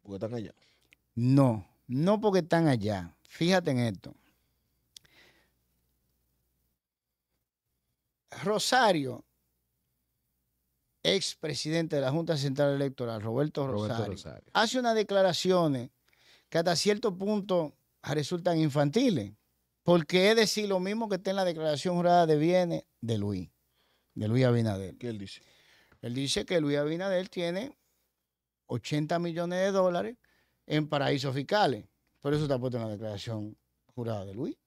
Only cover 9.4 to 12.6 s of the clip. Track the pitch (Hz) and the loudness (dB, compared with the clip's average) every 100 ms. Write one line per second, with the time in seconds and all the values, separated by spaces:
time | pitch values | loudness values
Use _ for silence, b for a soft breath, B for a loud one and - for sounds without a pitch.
9.4 | _ _ _ _ _ _ _ _ _ _ | _ _ _ _ _ _ _ _ _ _
10.4 | _ _ _ _ _ _ - 190 - - | _ _ _ _ _ _ -2 0 -2 -8
11.4 | 160 135 151 160 160 156 131 151 165 156 | -8 -6 -4 -4 -2 -2 -2 -2 -2 -2
12.4 | 139 135 | -2 0